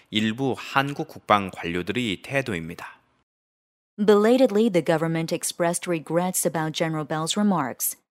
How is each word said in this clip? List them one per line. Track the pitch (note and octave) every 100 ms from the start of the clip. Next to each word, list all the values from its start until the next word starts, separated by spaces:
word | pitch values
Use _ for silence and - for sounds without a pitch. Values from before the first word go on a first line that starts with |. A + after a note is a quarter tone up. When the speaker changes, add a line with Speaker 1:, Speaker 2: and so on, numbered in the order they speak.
| -
Speaker 1:
일부 | G#2+ A2 A2+ C3+ G#2
한국 | - C#3 C#3 D3 D#3
국방 | - - G#2 F#2+
관료들의 | - E2+ F2 F2 G#2 A#2+ F2+
태도입니다. | - C#3 B2+ F2+ D#2+ E2+ - - _ _ _ _ _ _ _ _ _ -
Speaker 2:
Belatedly, | G#3 G#3 G#3+ B3+ C4 G#3 A#3
the | F3 D#3+
government | D#3+ E3 D#3+ D#3+ D#3+
expressed | - - E3+ F3 -
regrets | E3+ C#3+ E3 F3+ - F3+
about | D#3+ D#3+
General | D3+ E3 D#3 D3+
Bell's | D#3 D#3+ -
remarks. | G#3 F3 C3 G#2+ - - _